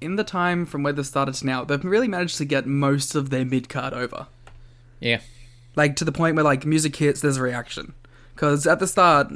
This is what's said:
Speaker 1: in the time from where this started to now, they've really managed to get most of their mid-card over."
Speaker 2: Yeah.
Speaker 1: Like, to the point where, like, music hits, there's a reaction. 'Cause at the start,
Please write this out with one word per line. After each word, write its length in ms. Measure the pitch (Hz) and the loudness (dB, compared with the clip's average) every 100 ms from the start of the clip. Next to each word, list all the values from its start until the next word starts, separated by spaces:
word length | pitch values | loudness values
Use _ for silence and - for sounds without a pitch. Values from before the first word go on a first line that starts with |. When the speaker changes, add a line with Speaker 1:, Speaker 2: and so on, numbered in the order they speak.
Speaker 1:
in 140 | 151 202 | -6 -4
the 80 | |
time 420 | 208 185 175 175 170 | -2 0 0 0 -2
from 160 | 143 | -2
where 120 | 143 | -2
this 140 | 143 135 | -2 -4
started 280 | 143 135 131 | -2 -2 -2
to 100 | 135 | -4
now, 180 | 127 | -4
they've 200 | 131 143 180 | -2 -2 0
really 220 | 208 247 | 0 2
managed 300 | 185 175 - | -2 -4 -4
to 60 | 143 | -2
get 200 | 135 131 | -2 0
most 480 | 139 139 143 139 156 | 0 2 2 0 -2
of 140 | 135 | -2
their 160 | 131 127 | -2 0
mid-card 480 | 127 120 135 131 | -2 -4 -6 -6
over." 320 | 123 123 - - - - - - - - - | -6 -6 -8 -14 -20 -20 -20 -20 -20 -20 -6
Speaker 2:
Yeah. 220 | 120 117 - - - - - - | -2 -2 -4 -20 -20 -20 -6 0
Speaker 1:
Like, 200 | 147 143 | 2 2
to 60 | |
the 80 | 160 | -2
point 240 | 156 165 160 | 0 2 4
where, 80 | |
like, 220 | 151 135 151 | 4 2 2
music 300 | 156 156 - | 0 0 0
hits, 260 | 147 139 | 0 2
there's 160 | 147 135 | 0 0
a 60 | |
reaction. 500 | 127 120 117 - - - - - - - | -2 -4 -8 -12 -14 -16 -20 -20 -20 -4
'Cause 320 | 147 143 156 | 0 2 4
at 120 | 175 | 2
the 80 | 185 | 2
start, 440 | - 175 147 139 | 4 6 6 2